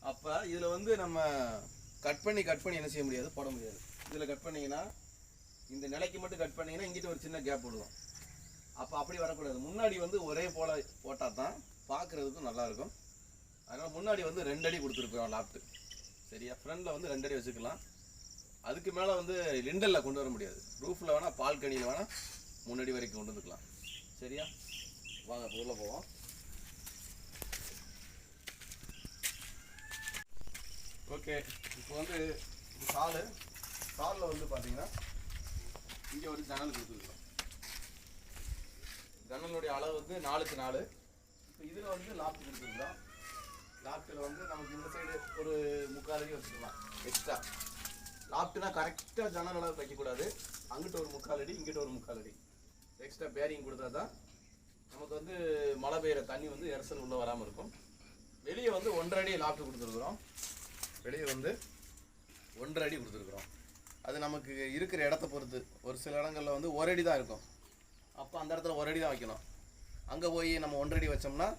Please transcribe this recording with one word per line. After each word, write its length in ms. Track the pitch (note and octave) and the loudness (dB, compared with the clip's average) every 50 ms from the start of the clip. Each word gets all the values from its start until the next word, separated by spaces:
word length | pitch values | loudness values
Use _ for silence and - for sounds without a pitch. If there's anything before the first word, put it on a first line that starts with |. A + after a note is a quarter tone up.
| - C#3+ | -2 -4
அப்ப 260 | C3 - - D3+ D3+ E3 - F3+ E3+ | -4 -2 0 2 2 2 4 2 2
இதுல 160 | F3 E3+ E3+ F3 | 4 4 4 4
வந்து 180 | F3+ G3+ A3 A3+ G3+ F#3 | 4 6 6 6 6 6
நம்ம 240 | F3 E3 D#3+ D#3+ D3+ C#3+ C#3 B2+ A#2+ A2 G#2 G2 - - - - - - - - | 2 4 6 6 6 6 6 4 4 2 -2 -4 -8 -12 -14 -14 -16 -14 -2 2
கட் 160 | D3 D3+ D3 - | 2 2 4 4
பண்ணி, 160 | G#3 G#3+ G#3 F#3+ D#3+ | 4 4 4 6 4
கட் 120 | D#3+ D3 - | 4 2 4
பண்ணி 160 | F#3 F3 E3 | 0 0 2
என்ன 100 | D3+ D3+ D#3 | 0 0 2
செய்ய 120 | D3+ C#3+ C3+ | 2 2 4
முடியாது, 220 | B2+ B2+ B2+ D#3 - - | 4 2 0 -2 -2 -2
போட 100 | C#3 C3+ C3 | -2 -2 -2
முடியாது. 240 | A#2+ A2+ A2 G2+ - - - - - - - | -2 -4 -6 -6 -8 -10 -12 -10 -10 -8 -6
இதுல 160 | - D3+ D3+ C#3 | -2 -2 0 0
கட் 140 | C#3+ C3+ - | 0 -2 -2
பண்ணீங்கன்னா, 360 | E3 D#3 D3+ C#3+ C#3 C#3+ D3+ E3+ G#3 - - - - - - - - - - - - - - - - C3 | -4 -2 0 0 0 0 0 -2 -2 -6 -10 -14 -18 -18 -18 -18 -20 -20 -20 -20 -20 -18 -18 -12 -10 -8
இந்த 100 | C#3 C#3 C#3 C#3 | -6 -4 -2 0
நிலைக்கு 260 | D3 F3 F3 F3+ G3 F#3 | 2 2 0 0 -2 -4
மட்டும் 200 | F3+ F#3 E3 E3 | -4 0 2 0
கட் 120 | D3 - D#3+ | 0 2 -2
பண்ணீங்கன்னா, 300 | D#3+ D#3+ D#3+ F3 G3 F#3 | -4 -2 -2 -2 -2 -2
இங்கிட்ட 240 | F3+ F3+ E3+ F3+ E3+ | -2 -2 -2 -2 -2
ஒரு 100 | D3+ - | -2 -4
சின்ன 160 | D3+ D#3+ D#3+ C#3 C3+ | -4 -4 -2 2 2
கேப் 180 | C#3 - - | 2 2 0
விழுகும். 260 | A#2+ - A2 G#2 - - - - - - - - - - - - - - - - - - - | -4 -6 -6 -6 -8 -10 -12 -12 -12 -12 -14 -14 -14 -14 -14 -14 -14 -14 -16 -16 -16 -8 -6
அப்ப 120 | - - - D3+ - | -6 -2 0 0 0
அப்படி 180 | - F3 F3 E3 | 0 2 2 2
வரக்கூடாது. 320 | D#3+ D#3+ D3 D3+ C#3+ C3 B2+ C3 D3+ | 2 2 2 0 -2 0 0 -2 -2
முன்னாடி 300 | F3+ G#3+ A3+ A3 G3 F3+ F3 | 2 8 8 8 8 8 2
வந்து 140 | F3 F#3+ G3+ F3 D3+ | 4 2 2 2 4
ஒரே 160 | D3+ D#3+ F3 F3+ D#3+ D#3+ | 2 2 2 2 2 2
போல 220 | D#3+ D#3+ D#3 D3+ C#3 - - - - | 4 4 4 4 2 -2 -8 -10 -6
போட்டா 240 | C3+ C3+ B2+ B2 - G#2+ A2+ B2+ | -6 -2 0 0 0 2 2 0
தான் 120 | A#3+ A#3+ - - - - - - - C3+ | 0 0 -2 -10 -14 -18 -18 -4 -2 0
பார்க்கறதுக்கும் 560 | D3 F3 F3 E3+ D3+ C#3+ C#3 C3 E3 D3 B2 | 0 0 -2 -2 0 0 0 -2 -2 -2 -2
நல்லா 160 | A2+ A#2+ A#2+ A#2 | 2 2 2 2
இருக்கும். 240 | A2 A2 D3 G#3+ - - - - - - - - - - - - - - - - | 2 -2 -4 -6 -6 -12 -16 -18 -18 -18 -18 -18 -18 -20 -20 -20 -20 -20 -14 -10
அதனால 240 | A#2+ C3 D#3 E3 D#3 E3 | -6 -4 -4 -4 -2 -2
முன்னாடி 260 | F#3+ G#3+ G#3+ G3 E3+ D#3+ | 4 6 6 6 6 2
வந்து 180 | - F#3 E3+ C#3+ C#3+ | 2 2 2 2 2
ரெண்டு 160 | D3+ E3 E3 | 4 4 4
அடி 100 | F3 E3+ | 4 4
கொடுத்துருக்குறோம் 560 | C#3+ C3+ A2+ A#2+ B2 A2+ G#2+ A#2+ A2+ A2+ - | 2 0 0 0 0 0 0 0 0 2 2
லாஃப்ட். 240 | A2 A2 - - - - - - - - - - - - - - - - - - | 0 -2 -2 -6 -12 -12 -12 -14 -14 -12 -12 -12 -12 -12 -14 -16 -16 -16 -12 -10
சரியா? 240 | A2 A#2+ B2 B2 - - | -8 -6 -6 -8 -8 -6
ஃப்ரண்ட்ல 320 | C#3 D#3+ F3 F3+ F3 D#3 D3 | -6 -6 -4 -2 -2 -2 -2
வந்து 160 | F3+ E3 C#3 | 0 0 0
ரெண்டு 140 | C3+ C3 C#3+ | 0 2 2
அடி 100 | C#3 C3 | 0 0
வச்சுக்கலாம். 420 | A#2 B2 A#2+ A2 A2+ A#2 - - - - - - - - - - - - - - - - - - - - | 0 -2 -4 -2 -2 -2 -2 -4 -8 -14 -14 -16 -18 -16 -16 -16 -14 -14 -14 -14 -14 -16 -16 -10 -2 -2
அதுக்கு 220 | - F3 E3+ F#3+ F3 | -2 0 0 0 2
மேல 140 | F3+ F#3+ G3 F#3+ F3+ | 4 6 8 8 6
வந்து 160 | F3 E3+ F#3 F3+ F3 D#3+ C#3+ C3 A#2+ | 6 2 2 4 4 4 4 4 4
லிண்டல்ல 320 | C3 D#3+ F#3+ G3 G#3+ F#3 D#3+ - | 4 4 6 8 10 10 10 8
கொண்டு 160 | C3+ C3+ C#3 | 6 2 2
வர 100 | C#3 C3 B2 | 2 2 2
முடியாது. 260 | G#2+ - F#2 - - - - - - C3 | 0 -2 -4 -4 -8 -10 -10 -8 -6 -2
ரூஃப்ல 300 | D#3+ F3+ - F#3 E3 D3 | -2 -2 0 6 8 8
வேணா, 140 | D3+ D#3+ E3+ - - | 8 8 6 2 4
பால்கனியில 460 | B2+ C3+ D3 C#3+ C#3 C#3 C3+ C3 B2 A#2+ | 4 4 4 4 4 2 4 4 4 4
வேணா 140 | C3 D#3+ G3+ - - - - - - - - - - - - | 4 2 0 0 -2 -6 -6 -6 -8 -8 -10 -12 -12 -12 -6
மூணு 180 | A#3 A#3+ B3+ - | -2 0 2 2
அடி 120 | B2+ B2+ | 2 2
வரைக்கும் 240 | B2 A#2+ - - G#2+ | 2 2 -2 -4 -4
கொண்டு 140 | G#2+ - G#3+ | -4 -4 -6
வந்துக்கலாம். 340 | G#3 - F3+ F3 - - - - - - - - - - - - - | -6 -6 -8 -10 -10 -12 -14 -14 -12 -10 -8 -8 -8 -10 -12 -12 -8
சரியா? 240 | C3 B2 C3+ D3 D3+ - - - - - - - - - - - - - - - - G2+ | -6 -4 -2 -2 -4 -4 -6 -10 -10 -8 -6 -6 -6 -8 -10 -12 -10 -10 -10 -10 -6 -6
வாங்க, 160 | A#2 A#2+ A#2+ | -4 -4 -2
இப்ப 140 | A2 G#2+ A2+ A#2 | -4 -2 -2 0
உள்ள 120 | B2 B2 G#2+ G#2+ | 0 0 -2 -2
போவோம். 220 | G#2 - - - - - - - - - - - - - - - - - - - - - - - - - - - - - - - - - - - - - - - - - - - - - - - - - - - - - - - - - - - - - - - - - - - - - - - - - - - - - G#5 G#5+ G#5+ - A5 A5 - - - - - - - - - - - - - - - - - - - - - C#3 | -2 -2 -4 -6 -8 -12 -12 -10 -10 -10 -10 -10 -8 -8 -8 -8 -10 -12 -10 -10 -12 -10 -10 -10 -10 -10 -10 -12 -12 -8 -6 -4 -4 -2 -4 -4 -6 -6 -8 -8 -10 -12 -12 -12 -12 -12 -14 -14 -16 -18 -12 -12 -12 -10 -10 -10 -10 -10 -10 -10 -10 -10 -10 -10 -12 -10 -2 -2 -2 -2 -2 -8 -8 -8 -10 -10 -12 -12 -12 -10 -8 -6 -4 -4 -2 -4 -4 -4 -2 0 2 2 2 0 -2 -4 -6 -6 -4 -4 -4 -6 -6 -4 -4 -4
ஓகே, 200 | D3 - D3+ D3+ D3 C#3 B2+ - - - - - C3 | -4 0 0 0 0 0 -2 -6 -6 -4 -6 -6 -6
இப்போ 120 | C#3 - D3 D3 | -6 -6 -2 -2
வந்து 160 | D#3 F3 F3 D#3+ D#3+ D#3+ D3+ - - - - - - - - | -2 0 2 2 2 2 2 -2 -4 -6 -8 -10 -10 -12 -8
இது 140 | - C3+ - - | -6 0 2 4
ஹாலு. 260 | C#3 D#3 E3 E3 D#3+ - - - - - - - - - - - - - - - - | 6 6 6 4 2 0 -2 -6 -10 -10 -10 -10 -10 -8 -8 -6 -6 -6 -6 -2 2
ஹால்ல 280 | C#3+ - G3 G3 F3+ E3 D3+ | 2 2 4 4 2 2 2
வந்து 160 | D3 D3+ C#3+ C#3+ | 2 0 0 0
பாத்தீங்கன்னா, 340 | B2+ A#2+ B2 B2 C3 - - - - - - - - - - - - - - - - - - - - - - - - - - - | 0 2 2 0 0 0 -2 -2 -2 -2 -2 -4 -4 -4 -2 -4 -4 -4 -2 -2 -2 -2 -4 -6 -8 -8 -10 -10 -8 -8 -4 -4
இங்க 100 | D3 D#3 D#3+ D3+ | -2 -2 -2 -2
ஒரு 100 | D3 D3+ C#3+ | -2 -2 -2
ஜன்னல் 240 | C#3 C#3 C#3+ D3 B2+ | -2 0 0 0 0
கொடுத்துருக்கோம். 460 | A#2+ A#2 - A2+ G#2 F#2+ - - - - - - - - - - - - - - - - - - - - - - - - - - - - - - - - - - - - - - - - - - - - - | -2 -4 -6 -8 -10 -10 -10 -12 -12 -12 -12 -6 -6 -6 -4 -6 -8 -8 -8 -6 -6 -6 -6 -8 -12 -14 -12 -14 -14 -12 -10 -8 -6 -4 -4 -2 -4 -4 -8 -10 -10 -10 -10 -10 -10 -12 -14 -16 -18 -10 -8
ஜன்னலுடைய 420 | B2+ C3+ D#3+ E3+ E3+ E3 D#3 D3+ C#3+ C#3 | -6 -6 -4 -2 -2 0 2 2 2 2
அளவு 180 | C#3+ D#3 D#3 D3+ | 2 2 2 0
வந்து 180 | C#3+ D3+ F3+ F#3 D#3+ C#3 | 0 -2 -4 -2 2 4
நாலுக்கு 300 | C#3+ D#3 D#3 - D3 C3 C3 | 4 4 4 2 0 0 0
நாலு. 180 | C3 C3 C3+ G3 - - - - - - - - - - - - - | 2 2 2 0 0 -6 -16 -20 -20 -20 -20 -20 -20 -20 -20 -20 -20
இப்போ 160 | - - D#3 D#3 | -18 -12 -12 -10
இதுல 180 | E3 G3+ G#3 G3+ F#3 | -8 -6 -2 -2 -2
வந்து 260 | F3+ F3+ - - E3+ | -2 -2 -6 -4 -2
லாஃப்ட் 240 | D3+ D#3 - - - C#3 | -2 -2 -2 -4 -8 -8
கொடுத்துருக்கோம். 500 | - - - - F#5+ G5+ - - F5+ - - - C6+ C6+ C6+ C6+ C6+ C6+ C6+ C6+ C6+ C6+ - - C6+ C6+ - | -8 -8 -8 -6 -4 -4 -4 -4 -4 -8 -12 -14 -14 -12 -10 -8 -8 -8 -8 -8 -10 -12 -12 -14 -16 -12 -8
லாஃப்ட்ல 340 | - - - D3+ - D3+ C#3+ C#3+ C#3+ | -6 -6 -6 -8 -8 -6 -4 -4 -4
வந்து 140 | D3 D#3 F3+ E3+ D#3+ | -4 -4 -4 -4 -4
நமக்கு 240 | D3+ D3+ C#3 C#3+ D3+ | -4 -4 -6 -6 -6
இந்த 120 | - - - | -6 -6 -6
சைடு 200 | - - - - - - - E5+ - | -4 -4 -2 -2 -2 -2 -4 -4 -2
ஒரு 140 | D#3 D#3 D#3 D3+ D3+ D3 C#3+ D3 C#3+ C3+ C3 | 0 2 4 4 4 4 4 2 0 0 -4
முக்கால் 260 | C#3+ C#3 - D3+ D3+ D3+ | -6 -2 0 0 0 0
அடி 100 | D3+ D3+ | 0 -4
வச்சுக்கலாம் 420 | C#3 B2+ - - - - - - - - - - - - B2+ | -6 -6 -6 -8 -6 -6 -6 -6 -8 -8 -8 -8 -6 -4 2
எக்ஸ்ட்ரா. 280 | B2 - - D#3 C#3 - - - - - - - - - - - - - - - - - - - - | 2 2 2 2 -2 -2 -2 -6 -6 -6 -6 -6 -6 -6 -8 -8 -8 -8 -10 -12 -12 -12 -10 -2 2
லாஃப்ட்னா 360 | D3 F3 F#3 - G#3 F#3+ G3 F#3+ | 2 2 2 0 0 0 0 2
கரெக்டா 500 | E3 D#3 E3 E3+ - - - - - A3 G#3 F3 | 4 2 2 2 -4 -10 -6 0 2 2 2 2
ஜன்னல் 240 | E3+ - F3+ F3+ F3 | 0 0 0 0 2
அளவு 200 | E3+ E3+ - D#3 | 2 2 0 0
வைக்கக்கூடாது. 460 | C#3+ C3 C#3 C3+ C#3 C3 B2+ B2 D#3 G#3 G#3+ - - - - - - - B2+ | -4 -6 -4 -4 -2 -2 0 2 0 0 -2 -4 -8 -8 -8 -8 -8 -6 -4
அங்கிட்ட 240 | C3+ E3 F3+ F3 E3+ D#3+ | -4 -4 -2 -2 -2 -2
ஒரு 80 | D3 C#3+ | -2 -4
முக்கால் 300 | C#3 - - D3+ C#3+ C#3 | -8 -2 0 0 0 0
அடி, 100 | D3+ F3+ - | -2 -4 -6
இங்கிட்ட 220 | D3+ D3+ D3+ D3+ C#3+ | -4 -4 -2 -2 -2
ஒரு 80 | C3+ B2+ | -2 -2
முக்கால் 240 | B2+ - - A#2+ A2+ G#2+ | -6 -6 -6 -6 -6 -6
அடி 100 | G#2 G2+ - - - - - - - - - - - - - C3 | -10 -14 -16 -20 -20 -20 -20 -20 -20 -20 -20 -20 -20 -16 -14 -12
எக்ஸ்ட்ரா 240 | - - - D#3+ D3+ B2 | -12 -8 -6 -6 -4 0
பேரிங் 280 | C#3 C#3+ D3+ D#3 D3 C3+ | 2 2 2 2 0 -4
கொடுத்தா 200 | C3+ C3 B2 C3 B2 - D#3 | -6 -6 -4 -4 -4 -2 -2
தான் 120 | E3 - - - - - - - - - - - - - - - - - - | -2 -2 -4 -12 -18 -18 -20 -20 -20 -20 -20 -20 -20 -20 -20 -20 -20 -18 -12
நமக்கு 220 | D3 D3+ D3 D3+ D3+ | -12 -8 -4 -4 -4
வந்து 180 | D#3 E3 F#3 F3+ E3+ D#3+ D#3 D3 D3 C#3+ C#3 C3 C3 | -4 -4 -4 0 4 4 4 6 6 4 4 4 4
மழை 160 | C#3 D#3 D#3+ D#3 | 4 4 4 6
பெய்யுற 200 | D#3 D3+ C#3 B2+ A#2 | 6 6 6 4 0
தண்ணி 160 | C3 C3+ D#3 D3+ C#3 | -2 -4 -2 -4 -6
வந்து 120 | C#3 E3 E3+ C#3 | -4 -2 -2 -2
எரசல் 260 | C3+ C3 - D3+ C#3 C3 | -2 -2 -4 -4 -4 -2
உள்ள 100 | B2+ B2+ B2+ | 0 2 2
வராம 240 | A#2+ A#2 A#2+ A#2+ A2 | 4 2 2 0 -2
இருக்கும். 240 | F#2+ - - F3+ A3 - - - - - - - - - - - - - - - D3 | -6 -6 -8 -8 -10 -10 -14 -18 -18 -20 -20 -20 -20 -18 -20 -20 -20 -20 -12 -6 -4
வெளியே 220 | E3+ A3 B3 A#3 G#3 | -2 4 4 6 6
வந்து 160 | F#3 G3 A3+ G3+ E3 | 6 6 6 6 6
ஒன்றரை 220 | E3 E3+ F#3 F#3+ F#3+ | 4 6 6 6 6
அடி 140 | F#3+ F#3+ E3 D3+ | 6 4 6 6
லாஃப்ட் 200 | D3+ D3+ D3 D3+ | 4 4 4 0
கொடுத்துருக்குறோம். 520 | C3 B2 A#2+ A#2+ A2+ A2 A2+ B2 D3+ G#3+ G#3+ - - - - - - - - - - - - - - - - - | -6 -4 -4 -4 -2 -2 -2 0 0 -2 -4 -8 -12 -10 -8 -8 -6 -6 -8 -10 -10 -8 -8 -8 -8 -8 -6 -6
வெளியே 200 | A#2+ C3+ D3+ D#3 C#3 | -4 -2 0 2 2
வந்து 220 | C3 C3 C3 D#3+ A3 A#3 - - - - - - - - - - - - - - - - - - - A2+ B2 | 2 2 2 2 0 0 -4 -10 -14 -16 -16 -16 -16 -16 -18 -20 -20 -20 -20 -20 -20 -20 -18 -16 -10 -8 -6
ஒன்றரை 240 | C#3+ D#3 E3 D#3 D3 | 0 2 4 4 4
அடி 100 | D#3 D3 | 2 0
கொடுத்துருக்குறோம். 480 | A#2+ A2 G#2 G#2+ G2+ - F#2+ G2+ - - - - - - - - - - - - - - | -2 -4 -6 -8 -8 -6 -8 -8 -8 -10 -12 -16 -16 -18 -18 -18 -16 -16 -16 -8 -4 -2
அது 100 | C3+ D3+ D3+ | -2 0 0
நமக்கு 260 | D3 D3 D3 C3+ C3 C#3 C3+ C#3 C3+ C3 D3 | 0 0 -2 -4 -4 -2 -2 0 0 2 2
இருக்கிற 280 | F3 F#3 - E3 D3+ C#3+ | 2 2 4 6 8 8
இடத்த 200 | D3+ D#3+ - C#3+ C3+ | 6 6 4 0 -2
பொறுத்து. 260 | C#3+ C3+ B2 B2 B2+ - - - - - | -2 -4 -2 -2 -4 -4 -4 -12 -10 -6
ஒரு 100 | B2 C3 B2+ - | -4 -4 -4 -2
சில 160 | - C#3+ D3 D3 | 0 2 2 2
இடங்கள்ல 340 | D#3 D#3 D3+ D3+ C#3+ C#3+ | 2 2 0 2 2 2
வந்து 160 | C#3 D3+ E3+ D3+ C#3+ | 4 2 2 4 6
ஒரு 120 | D#3 E3 F3+ | 6 6 8
அடி 100 | F3 E3+ E3+ | 8 8 8
தான் 100 | D#3 C#3 | 8 8
இருக்கும், 260 | B2+ - A2 G#2+ - - - - - - - - - - - - - - - - C#3 | 6 2 -4 -8 -8 -12 -16 -18 -20 -20 -20 -20 -20 -20 -20 -20 -20 -18 -10 -10 -10
அப்ப 180 | C#3 - E3 D#3 | -6 -4 -4 0
அந்த 80 | D3+ E3 | 2 0
இடத்துல 220 | D#3+ E3 E3+ D#3+ D3 D3+ | 2 4 2 2 4 4
ஒரு 80 | D3+ D#3 | 4 4
அடி 100 | E3 D#3+ | 4 6
தான் 100 | D3+ C#3 | 4 4
வைக்கணும். 280 | B2 A#2+ A2 - - - - - - - - - - - - - - - - B2+ | 2 0 -2 -4 -4 -6 -10 -12 -12 -14 -16 -14 -14 -14 -12 -10 -10 -6 -4 -2
அங்க 140 | D#3 E3+ E3+ E3 | 4 4 6 6
போய் 160 | E3+ E3 E3 E3 D#3+ D#3 | 6 6 6 6 6 4
நம்ம 120 | D3 C#3+ C#3+ C#3+ | 4 4 4 4
ஒன்றரை 180 | D3 E3 D#3+ D#3 | 8 8 6 8
அடி 100 | D3+ C#3+ | 8 6
வச்சோம்னா 340 | C#3 - C#3 C#3 C#3+ F3 G#3 A3 | 6 4 2 4 4 4 4 4